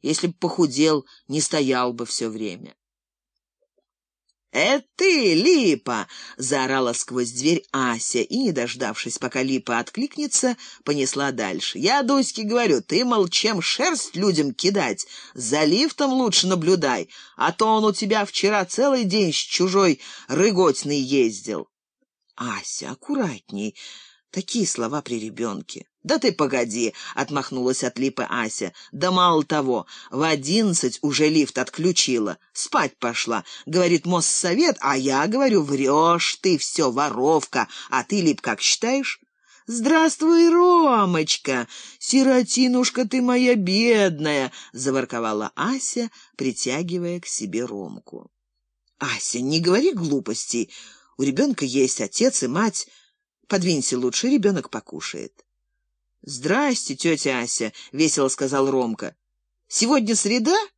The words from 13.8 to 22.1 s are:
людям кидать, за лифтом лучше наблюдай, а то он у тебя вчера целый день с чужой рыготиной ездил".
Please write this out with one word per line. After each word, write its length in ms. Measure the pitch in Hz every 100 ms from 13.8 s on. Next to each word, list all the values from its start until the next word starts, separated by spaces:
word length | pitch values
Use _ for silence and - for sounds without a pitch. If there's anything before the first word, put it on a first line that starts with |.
| 311 311 - 165
людям 360 | 202 165 143
кидать, 540 | 123 180 202 139 101 - - -
за 280 | - 117 147
лифтом 480 | 156 185 302 - 285
лучше 360 | 262 247 180 180
наблюдай, 600 | 185 160 185 147 117 85 - - -
а 160 | 139
то 140 | 165 220
он 180 | 220
у 80 | 214
тебя 320 | 196 208 220
вчера 400 | 202 - 196 208
целый 400 | 180 - 277 262
день 280 | 214 202 185
с 40 | 143
чужой 640 | - - 180 185 185 143 - - -
рыготиной 760 | 135 202 185 180 135 147 147
ездил". 680 | 127 139 117 101 - 95 - _ _ _ _